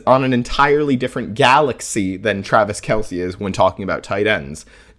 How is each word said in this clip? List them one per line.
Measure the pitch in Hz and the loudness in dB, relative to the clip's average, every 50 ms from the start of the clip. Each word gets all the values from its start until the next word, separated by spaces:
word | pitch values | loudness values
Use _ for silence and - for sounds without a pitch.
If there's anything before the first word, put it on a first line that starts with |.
| - | 2
on | 117 127 135 | 2 2 4
an | 135 131 | 4 2
entirely | 127 120 123 - - - 143 147 143 151 151 143 135 | 0 0 -2 -2 0 2 4 4 4 2 2 0 0
different | 123 127 123 - 135 110 - 104 | 0 -2 -4 -4 -6 -8 -4 0
galaxy | 123 139 123 131 151 156 131 113 - - - - 117 98 92 95 | 2 4 6 6 6 4 2 -2 -6 -10 -6 -4 -2 -2 -2 -4
than | 90 107 107 98 98 98 | -2 -2 -2 -2 -2 0
Travis | - 131 113 104 101 101 - | 2 2 4 4 2 -2 -4
Kelce | - - 117 107 101 - 90 87 | -4 -2 -2 -2 -2 -4 -4 -4
is | 90 90 87 - | -4 -4 -6 -6
when | 104 95 | -6 -4
talking | 92 - 95 95 - - | 0 0 0 0 0 -2
about | 101 92 82 - - | -4 -4 -6 -6 -6
tight | - 101 101 104 107 | -4 -4 0 0 0
ends. | 107 87 69 69 76 - - - - - - _ _ | 0 -2 -4 -8 -14 -16 -16 -20 -20 -20 -20 _ _